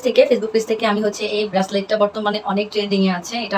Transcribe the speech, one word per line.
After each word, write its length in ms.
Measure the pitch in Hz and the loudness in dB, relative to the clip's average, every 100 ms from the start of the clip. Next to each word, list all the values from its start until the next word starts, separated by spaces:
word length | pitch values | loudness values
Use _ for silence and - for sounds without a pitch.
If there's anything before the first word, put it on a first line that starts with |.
| 254 | 4
থেকে, 140 | 240 285 | 4 4
Facebook 240 | 226 214 226 | 4 2 -2
পেজ 100 | 220 | 0
থেকে 180 | 214 226 | -2 0
আমি 160 | 208 208 | 0 0
হচ্ছে 180 | 208 208 | -2 -4
এই 180 | 214 208 | -2 -2
ব্রেসলেটটা 460 | 185 190 202 196 214 | 0 0 -2 -2 0
বর্তমানে 420 | 202 220 208 208 208 | 0 0 -4 -2 -2
অনেক 180 | 196 208 | -2 -2
ট্রেন্ডিংয়ে 380 | 208 202 196 190 | -4 0 2 2
আছে, 240 | 180 - 233 | 0 -4 -8
এটা 100 | 208 | -4